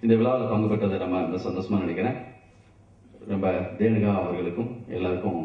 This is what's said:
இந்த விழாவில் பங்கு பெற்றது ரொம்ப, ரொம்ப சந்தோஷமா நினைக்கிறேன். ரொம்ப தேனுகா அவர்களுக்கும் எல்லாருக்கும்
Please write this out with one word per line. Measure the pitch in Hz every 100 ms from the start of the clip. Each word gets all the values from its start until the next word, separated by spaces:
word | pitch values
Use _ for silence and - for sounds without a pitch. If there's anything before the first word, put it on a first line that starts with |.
இந்த | 113 113
விழாவில் | 120 127 113
பங்கு | 107 110
பெற்றது | 101 101 95
ரொம்ப, | 90 92
ரொம்ப | 87 90
சந்தோஷமா | 92 92 98 101
நினைக்கிறேன். | 87 87 113 - - - - - - - - - - - -
ரொம்ப | 101 95 90 92 -
தேனுகா | 110 107 101
அவர்களுக்கும் | 98 87 87 87 87 117 - -
எல்லாருக்கும் | 90 92 90 101 85